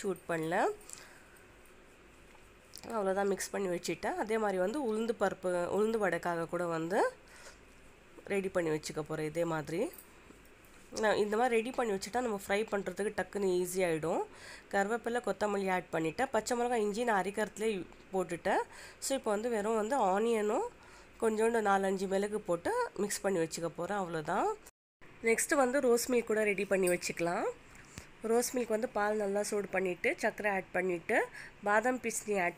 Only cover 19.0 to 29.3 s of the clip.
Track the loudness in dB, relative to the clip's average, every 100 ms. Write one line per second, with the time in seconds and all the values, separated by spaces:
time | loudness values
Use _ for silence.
19 | -4 -2 0 0 0 -2 0 0 0 2
20 | 4 4 2 2 2 0 -2 -8 -20 -20
21 | -18 -2 0 2 2 4 4 4 2 0
22 | 0 0 0 -2 -2 -2 0 -2 -2 -2
23 | -4 -2 0 0 0 -2 -6 -4 -4 -4
24 | -2 -4 -2 0 0 -2 -10 -20 _ -20
25 | -20 -2 2 2 2 4 4 4 6 4
26 | 4 2 2 2 2 2 2 4 4 2
27 | 0 -2 -2 0 -2 -6 -14 -20 -18 -18
28 | -18 -6 2 2 2 0 0 0 0 0
29 | 0 2 0